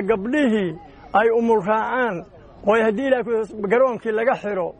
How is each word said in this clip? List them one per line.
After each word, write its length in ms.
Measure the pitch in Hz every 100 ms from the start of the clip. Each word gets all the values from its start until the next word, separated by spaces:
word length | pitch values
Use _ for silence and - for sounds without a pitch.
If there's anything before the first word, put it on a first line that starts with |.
| 196
gabdhihii 640 | 214 214 302 269 220 180 156 - - -
ay 160 | 196 226
umul 320 | 226 233 220 185
raacaan, 500 | 220 214 247 240 175 - - - - 202
oo 100 | 220
haddii 220 | 220 208 269
Ilaahay 160 | 254 214 226 214
ku 180 | 220 196
garoonkii 440 | 233 262 220 226
laga 220 | 214 233 247
xiro 320 | 208 190 165 -